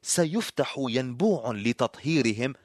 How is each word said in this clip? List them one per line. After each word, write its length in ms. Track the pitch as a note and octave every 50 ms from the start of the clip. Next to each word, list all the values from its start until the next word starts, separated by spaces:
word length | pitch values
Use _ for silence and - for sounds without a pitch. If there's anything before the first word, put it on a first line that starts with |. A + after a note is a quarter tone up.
| -
سيفتح 720 | - - - E3+ D#3 F3 A#3 - - - - C3+ - - C#3
ينبوع 760 | C3+ B2 A2+ B2+ C3 B2+ A#2+ B2 F#3 A3+ F#3+ C#3 A2+ B2 A2
لتطهيرهم 1000 | G2+ G2+ A#2 A#2+ - B2 A2 - - - C#3+ E3 D3+ B2 A2+ G#2 G#2+ A#2+ C3+ C3+ - _